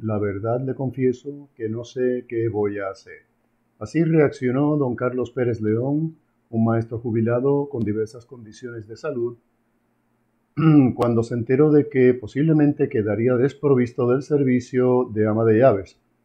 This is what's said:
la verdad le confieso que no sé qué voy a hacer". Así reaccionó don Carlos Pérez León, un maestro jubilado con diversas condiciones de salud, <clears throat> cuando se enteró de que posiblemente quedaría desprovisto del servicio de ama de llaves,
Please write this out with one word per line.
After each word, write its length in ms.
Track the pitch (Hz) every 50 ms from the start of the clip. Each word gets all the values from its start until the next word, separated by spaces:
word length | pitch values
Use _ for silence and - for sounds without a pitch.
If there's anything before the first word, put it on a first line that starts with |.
la 160 | 110 107 107 104
verdad 440 | 104 101 95 98 104 113 120 127
le 140 | 135 131 127
confieso 760 | - 139 123 117 131 127 127 123 123 - 143 143 143 143 - _
que 120 | - 113 107
no 160 | 110 117 117
sé 420 | - - 131 127 127 123 123 120 -
qué 180 | 120 113 113 117
voy 320 | 101 104 104 101 101 101
a 100 | 98 98
hacer". 360 | 98 - - 92 80 76 _ _ _ _ _ _ _ _ _ _ _ -
Así 280 | 110 - - 156 170
reaccionó 720 | 160 165 160 147 135 143 - 131 123 123 135 147 147 151 147
don 180 | 139 123 117
Carlos 360 | 113 123 123 123 127 120 120
Pérez 280 | - 131 123 120 113 107
León, 560 | 107 107 110 117 127 139 143 151 160 160 160 _ _ _ _ _ _ _
un 140 | 117 113 113
maestro 340 | 113 113 117 110 - 120 110
jubilado 720 | 117 123 110 117 113 117 120 123 127 139 143 143 143 143
con 160 | - 120 110
diversas 420 | 104 104 110 110 107 - 120 113
condiciones 640 | _ 127 120 110 107 104 - 123 120 120 117 104 107
de 80 | 113
salud, 400 | - - 156 139 123 117 120 120 - _ _ _ _ _ _ _ _ _ _ _ _ _ _ _ _ _ _ _ _ _ _ _
<clears throat> 400 | - 160 160 151 147 131 120 -
cuando 280 | - 120 120 117 113 113
se 100 | - 123
enteró 360 | 120 113 - 131 131 151 156 147
de 160 | 147 143 147
que 240 | - 131 127 127 123
posiblemente 720 | 123 - 104 - 131 151 160 160 151 147 147 143 - 139 -
quedaría 480 | - 113 101 107 104 104 117 127 127
desprovisto 720 | 117 127 139 139 - - 143 139 123 123 117 - - 123 120
del 140 | 123 139 143
servicio 840 | - 151 143 143 127 123 123 123 - 131 127 127 127 123 123 123 113 104
de 140 | 107 107 107
ama 160 | 107 113 113
de 160 | 113 107 110
llaves, 400 | 131 135 104 95 95 - - _ _ _ _ _